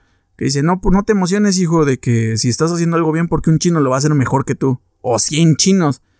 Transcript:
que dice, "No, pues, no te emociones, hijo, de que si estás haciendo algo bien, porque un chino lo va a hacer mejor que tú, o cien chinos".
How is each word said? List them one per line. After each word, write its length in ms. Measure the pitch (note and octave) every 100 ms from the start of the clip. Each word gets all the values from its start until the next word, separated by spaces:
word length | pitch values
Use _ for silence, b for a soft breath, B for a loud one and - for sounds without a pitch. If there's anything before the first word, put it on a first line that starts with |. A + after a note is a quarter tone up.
| _ _ _ -
que 100 | C3
dice, 160 | C#3+
"No, 180 | D#3 F#3
pues, 120 | G3+
no 100 | F#3+
te 80 | G3+
emociones, 460 | G3+ F3 G3+ G#3 F#3
hijo, 260 | E3+ E3
de 140 | C#3+ B2
que 400 | B2+ A#2 A2+ A2
si 100 | B2
estás 240 | A#2 D#3+
haciendo 240 | E3+ E3+ E3
algo 160 | D#3+
bien, 160 | D#3 E3+
porque 220 | D#3+ -
un 80 | D#3+
chino 220 | F3 E3
lo 100 | C3+
va 60 | C3
a 20 |
hacer 160 | D3+
mejor 300 | D3+ B2+ C3+
que 100 | C#3+
tú, 260 | A#2+ C3+ B2+ _ _
o 160 | - A2+
cien 380 | - E3 E3 C#3
chinos". 440 | F#3+ G3 D#3 C3 _